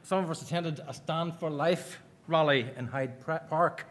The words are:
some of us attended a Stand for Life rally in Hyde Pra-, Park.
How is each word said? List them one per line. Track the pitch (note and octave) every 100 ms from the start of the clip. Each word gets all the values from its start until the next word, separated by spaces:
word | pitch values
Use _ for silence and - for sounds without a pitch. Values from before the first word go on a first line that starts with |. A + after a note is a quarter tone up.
some | - F#3+
of | F3
us | D#3+
attended | - E3+ E3 D3+ -
a |
Stand | C3 - D#3+ E3+ E3
for | E3
Life | D3 D#3+ F3+ - - - - -
rally | D#3+ D3+ C#3 A#2 C3
in | B2
Hyde | C#3 C3+ A#2
Pra-, | - D#3+ -
Park. | D#3+ E3+ - -